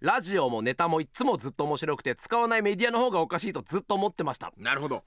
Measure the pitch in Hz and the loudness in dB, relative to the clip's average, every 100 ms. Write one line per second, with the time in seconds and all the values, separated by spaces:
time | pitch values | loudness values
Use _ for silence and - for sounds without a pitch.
0 | 143 240 180 190 131 113 113 123 170 160 | 0 0 2 2 2 0 0 0 2 0
1 | 156 - 262 175 131 - 147 143 151 143 | -2 -2 0 0 -2 -4 -2 -2 -2 -2
2 | 135 120 - 233 233 226 208 185 240 233 | -2 -4 -2 0 2 2 2 2 2 2
3 | 254 190 160 170 214 147 - 190 - 202 | 2 2 0 -2 -4 -6 -4 -4 -2 0
4 | 208 - 151 120 87 - 117 139 147 117 | 0 -2 -4 -4 -8 -8 -2 -2 -2 -6